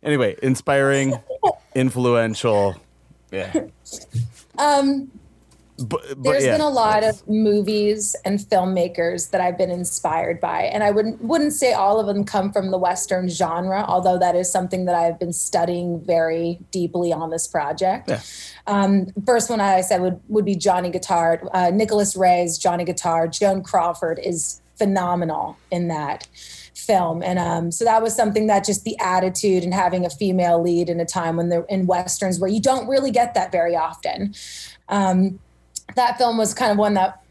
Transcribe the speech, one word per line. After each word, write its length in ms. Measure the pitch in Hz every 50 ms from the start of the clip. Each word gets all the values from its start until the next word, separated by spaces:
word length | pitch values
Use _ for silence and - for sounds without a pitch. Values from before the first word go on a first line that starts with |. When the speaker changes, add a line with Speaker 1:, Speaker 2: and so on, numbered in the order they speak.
| -
Speaker 1:
Anyway, 340 | - 147 139 123 104 - - -
inspiring, 760 | 131 131 - - - 143 139 139 139 139 139 139 135 139 120 - _ 508 - - 392 - - _ _ -
influential. 1000 | 131 131 131 - 127 123 123 120 117 113 110 110 - - 120 107 104 101 98 92 - _ _ _ _ _ _ - _ _ _
Yeah. 200 | - 95 92 95 - 320 - - - _ _ - - - - - - - - - - - - _ _ -
Speaker 2:
Um, 520 | 285 294 294 277 277 277 277 277 269 - - - - - _ _ _ _ _ _ _ _ _ -
Speaker 1:
But, 220 | 127 107 135 - - -
but 160 | 139 135 131
Speaker 2:
there's 220 | - - 277 277
Speaker 1:
yeah. 60 | 127
Speaker 2:
been 100 | 113 -
a 80 | 302 302
lot 340 | 277 254 226 214 214 214 214
of 240 | 220 220 - - -
movies 880 | 214 214 220 214 208 208 202 185 214 208 208 208 214 214 208 - - - -
and 140 | 185 196 202
filmmakers 920 | 202 - - 190 180 190 190 185 170 180 180 - 170 170 180 180 170 -
that 100 | - 185
I've 160 | 180 180 175 -
been 140 | 190 175
inspired 680 | 175 175 180 175 - - - 170 156 165 170 - 170 165
by, 220 | - - - - -
and 180 | - - 214 214
I 80 | 208
wouldn't, 280 | 208 208 214 220 226 -
wouldn't 320 | - 226 320 330 294 294
say 220 | 294 - - 247 220
all 260 | 196 196 196 208 220
of 60 | 214
them 180 | 202 202 202 202
come 280 | 202 - 208 190 202 202
from 160 | 208 190 190
the 80 | 190 185
Western 500 | 185 180 175 - - - 196 185 185 185
genre, 560 | 170 - 185 165 165 170 185 190 190 196 208 -
although 320 | - 180 180 180 185 180
that 160 | 180 180 175
is 160 | 180 185 180
something 340 | - 190 185 180 - 185 185
that 80 | 180 175
I've 240 | 170 170 170 165 -
been 160 | 180 170 170
studying 680 | - - - - 180 170 180 180 175 175 175 170 165
very 600 | 151 - 170 165 165 165 165 165 170 170 175 175 - _
deeply 420 | - 190 175 170 - 175 175 170
on 200 | 165 156 165 165
this 160 | 165 165 - -
project. 600 | - 170 147 143 156 - 190 185 190 247 - -
Speaker 1:
Yeah. 140 | 143 113 - - - - - - - - _ -
Speaker 2:
Um, 400 | 202 202 196 196 196 202 185 185 - 208 202
first 240 | 254 247 233 226 -
one 100 | 240 220
I 220 | 202 196 190 185
said 200 | 185 185 220 180
would, 200 | 180 185 180 - _ -
would 160 | 214 214 202
be 100 | 190 196
Johnny 360 | 175 - 202 180 180 175 180
Guitar, 500 | 170 185 180 - 190 170 165 165 165 165 - - -
uh, 180 | 185 180 175
Nicholas 440 | 180 202 220 214 214 208 202 196 -
Ray's 440 | 185 190 180 180 175 175 170 160 -
Johnny 240 | - 190 175 175 180
Guitar. 440 | 165 175 170 - 175 165 165 165 165
Joan 360 | 165 - 208 196 196 190 185
Crawford 560 | - - 190 165 175 170 - - 165 160 - -
is 380 | 202 175 165 165 - - - _ _ _ -
phenomenal 800 | 220 202 196 196 180 175 180 175 175 165 156 - - - - - _ _
in 160 | - 175 175 170
that 400 | 165 156 151 143 - - - - _ - - - - - - - _
film. 480 | - - - 220 190 180 165 165 170 180
And, 160 | 185 185 180
um, 320 | 175 170 170 165 165 170
so 120 | 165 - 226
that 200 | 233 220 220 220
was 120 | 226 220
something 300 | - 233 214 208 214 214
that 180 | 214 208 196 196
just 200 | - 202 202 -
the 140 | 220 220 -
attitude 640 | 214 185 185 185 185 185 185 - - 208 190 185 170
and 100 | 175 180
having 320 | 196 185 180 175 185 180
a 40 | 175
female 520 | - - 208 196 185 185 175 175 170 170
lead 260 | 170 175 175 170 175 170
in 120 | 175 170
a 60 | 170
time 300 | 170 - 190 170 165 165
when 140 | 170 170 175
they're 140 | 175 170 170
in 240 | - 202 190 185 180
Westerns 520 | 185 175 180 180 - - - 190 185 165
where 100 | 180 185
you 120 | 208 226
don't 260 | 202 262 262 269 226 220
really 240 | 269 277 262 269
get 220 | 226 240 240 240 240
that 180 | - 180 185
very 240 | - 175 170 170 170
often. 600 | 165 156 - - - - - - - 196 202 202 - - - - - - - - - _ -
Um, 520 | 196 202 196 190 185 185 190 196 185 - - _ _ _ _ _ _ - _ - -
that 220 | - 247 240 247 -
film 200 | 254 233 226 226
was 160 | 220 208 -
kind 180 | - 254 226
of 60 | 208 202
one 160 | 214 208 208
that 260 | 196 185 185 - - _ _